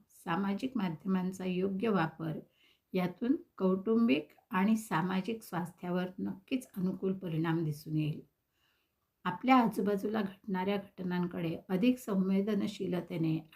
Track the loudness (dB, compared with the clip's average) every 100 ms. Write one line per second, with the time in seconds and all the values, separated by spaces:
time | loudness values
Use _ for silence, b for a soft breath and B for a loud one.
0 | _ -12 -4 -2 -2 -2 -4 -2 -2 -4
1 | -2 0 -2 -4 -4 -2 -2 0 2 2
2 | 0 -2 -6 -6 -10 b b b _ -2
3 | -2 -2 0 0 -4 -2 2 2 2 4
4 | 4 2 -2 _ -4 2 4 2 0 0
5 | 0 0 -2 -6 -6 -6 -6 -6 -4 -2
6 | -2 -4 -6 -8 -4 -6 -4 -4 -4 -2
7 | -2 -2 -4 -2 0 0 0 -4 -4 -2
8 | 0 -4 -10 _ _ _ _ _ _ _
9 | _ _ -8 0 6 6 6 2 0 0
10 | 0 -2 -2 -6 -6 -2 0 -2 -4 -8
11 | -4 -2 -2 -2 -4 -4 -2 2 4 2
12 | 0 0 2 2 2 0 -2 -4 -2 -2
13 | -2 0 0 0 -4